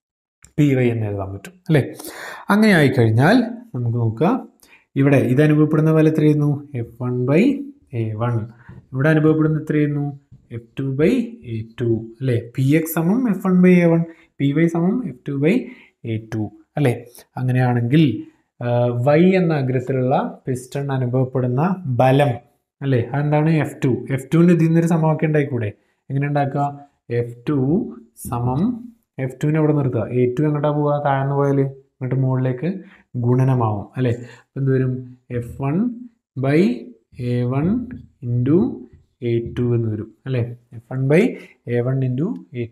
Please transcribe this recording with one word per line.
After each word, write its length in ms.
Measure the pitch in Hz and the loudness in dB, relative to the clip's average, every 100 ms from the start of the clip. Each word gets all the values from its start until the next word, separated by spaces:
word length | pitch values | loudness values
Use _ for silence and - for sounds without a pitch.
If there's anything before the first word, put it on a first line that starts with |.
| _ _ _ _ _ - | _ _ _ _ _ 0
P 100 | 147 131 | 2 4
Y 80 | 123 | 2
എന്ന് 120 | 113 107 | 0 -4
എഴുതാൻ 200 | 101 95 | -6 -8
പറ്റും, 200 | 98 - - - | -10 -16 -20 0
അല്ലേ? 140 | 151 - - - - - - - | 2 2 -8 -16 -14 -16 -16 -2
അങ്ങനെ 180 | 202 220 180 | 2 4 6
ആയിക്കഴിഞ്ഞാൽ 580 | 139 120 113 110 147 247 226 - - 127 | 4 4 2 4 4 4 2 -8 -10 -6
നമുക്ക് 220 | 120 120 | -4 0
നോക്കുക, 260 | 113 107 160 269 - _ _ _ _ 139 | -2 0 0 0 -6 _ _ _ _ 0
ഇവിടെ 200 | 139 139 117 | 4 4 4
ഇത് 80 | 127 151 | 2 4
അനുഭവപ്പെടുന്ന 460 | 151 151 156 156 160 | 4 4 4 4 4
ബലം 120 | 156 | 4
എത്രയായിരുന്നു? 360 | 156 151 151 147 139 - 120 | 4 4 4 2 -2 -4 -10
എഫ് 160 | 117 - | -10 -6
one 120 | 123 123 123 | -4 -2 2
by 120 | 151 254 - - - _ 120 | 4 4 0 -8 -16 _ -6
A 40 | 110 107 | -6 -4
one. 140 | 120 117 104 - - - _ | -2 -2 -6 -14 -20 -20 _
ഇവിടെ 160 | 131 147 | -2 2
അനുഭവപ്പെടുന്ന 480 | 156 156 156 156 156 | 4 4 2 2 0
എത്രയായിരുന്നു? 420 | - 151 147 147 143 139 _ - _ 117 | -2 -2 0 -2 -6 -8 _ -20 _ -14
F 120 | - - | -12 -8
two 60 | 135 135 | -6 0
by 120 | 165 262 - - 123 | 2 2 -2 -10 -10
A 20 | 113 110 - | -10 -10 -6
two, 100 | 117 113 - - | -2 -2 -4 -6
അല്ലേ? 180 | 131 113 - - | -2 -2 -4 -2
പി 100 | 135 156 | 2 2
X 140 | 160 - | 0 -2
സമം 240 | 165 226 254 | 0 0 0
എഫ് 100 | 190 190 | -2 0
one 100 | 185 180 | 4 6
by 80 | 180 170 | 6 4
എ 20 | |
വൺ, 80 | 165 165 - _ _ | 2 0 -10 _ _
പി 80 | 139 143 | -2 2
വൈ 80 | 165 170 | 0 2
സമം 200 | 175 247 190 | 0 0 -6
F 100 | - - | -10 -8
two 80 | 139 151 | -2 0
by 80 | 240 - - - _ 120 | 0 -4 -16 -20 _ -8
എ 40 | 110 113 | -8 -6
ടു, 100 | 110 104 - _ - | -8 -8 -10 _ 0
അല്ലേ? 160 | 139 117 - - _ - | 0 0 -8 -20 _ -6
അങ്ങനെയാണെങ്കിൽ, 640 | 127 127 123 123 117 151 151 107 - _ _ _ 120 | -2 0 2 0 2 4 4 0 -10 _ _ _ -2
ആ, 20 | 120 120 120 127 | 0 0 0 2
വൈ 140 | 151 180 190 | 4 4 4
എന്ന 140 | 170 156 | 0 0
അഗ്രത്തിലുള്ള 540 | 127 127 - 131 127 151 240 - - | -2 -4 -2 -2 0 0 -2 -8 -8
piston 380 | 123 - 143 143 131 | -8 -6 -8 -6 -4
അനുഭവപ്പെടുന്ന 640 | 123 127 131 135 127 127 170 185 135 120 | -2 0 -2 -2 -2 0 0 -2 -4 2
ബലം, 320 | 131 135 139 117 - _ _ _ | 4 4 2 -2 -10 _ _ _
അല്ലേ? 180 | 139 127 - | -2 0 0
അതെന്താണ്? 380 | 139 147 151 156 160 143 | -2 0 2 2 2 0
എഫ് 120 | - 139 | -2 -2
ടു. 80 | 117 - 131 | -2 -4 -8
എഫ് 120 | - | 0
ടുവിന് 200 | 160 175 180 | 4 4 4
ഇതിൽ 100 | 160 | 4
നിന്നൊരു 220 | 165 165 170 | 2 2 0
സമവാക്യം 340 | 160 156 160 | 0 0 0
ഉണ്ടായിക്കൂടെ? 400 | 151 139 123 107 - _ _ _ | 0 0 -2 -6 -8 _ _ _
എങ്ങനെ 160 | 135 143 | -4 -2
ഉണ്ടാക്കുക? 320 | 143 135 143 143 143 - _ _ 120 | -2 -2 -2 -4 -6 -20 _ _ -4
എഫ് 160 | 120 - - | -4 -6 -4
ടു 100 | 147 131 180 - - - _ - | 0 2 0 -2 -12 -20 _ -8
സമം, 320 | 120 123 131 214 233 - - _ - | -4 -2 -2 -2 -4 -12 -20 _ -8
എഫ് 140 | 135 - | -8 -4
ടുവിനെ 180 | 151 156 | -2 0
അവിടെ 120 | 151 147 | 2 2
നിർത്തുക. 260 | 131 117 113 123 | 0 -2 -2 0
എ 20 | 123 123 | 0 0
ടു 60 | 151 | 0
എങ്ങോട്ടാ 220 | 151 151 147 | 0 0 0
പോവുക? 160 | 147 147 143 | 0 0 0
താഴ്ന്നു 300 | 135 139 139 | 0 0 0
പോയാൽ 200 | 143 139 | 0 0
ഇങ്ങോട്ട് 560 | 135 135 _ _ 127 131 | -2 -4 _ _ -4 0
മുകളിലേക്ക് 460 | 131 127 127 127 156 294 - - _ 123 120 | 0 0 -2 -2 -4 -6 -12 -20 _ -4 0
ഗുണനമാവും, 600 | 123 131 127 113 104 95 - | 2 2 2 0 -2 -8 -4
അല്ലേ? 160 | 127 - - - | -2 -2 -8 -20
അപ്പൊ 160 | _ - | _ -4
എന്ത് 100 | 135 131 | 0 0
വരും? 180 | 131 127 - - _ 123 | 0 -4 -10 -20 _ -8
എഫ് 180 | 120 - | -8 -8
വൺ 120 | 135 160 247 233 - _ _ - 135 | -4 -2 -2 -6 -16 _ _ -6 0
by 140 | 151 202 247 - - _ - 123 | 2 2 0 -10 -20 _ -8 -4
എ 20 | 123 123 | -2 0
one 140 | 135 165 247 247 - - _ 123 | 0 0 -2 -4 -12 -18 _ -4
into 320 | 120 127 165 240 - - - _ _ 120 | -2 2 2 2 -4 -16 -20 _ _ -2
A 20 | 117 117 - | -2 -2 -4
two 100 | 123 120 | 0 0
എന്ന് 100 | 113 | -2
വരും, 160 | 104 - _ 135 | -4 -8 _ -6
അല്ലേ? 160 | 131 117 - _ 113 | -4 -4 -8 _ -20
എഫ് 100 | _ | _
one 100 | 131 135 | -4 0
by 100 | 156 240 - - _ - 120 | 2 2 -4 -16 _ -6 -4
A 40 | 123 | -2
one 100 | 135 131 | -2 -2
into 200 | 127 175 277 - 123 | -2 -4 -6 -12 -10
A 40 | 117 | -10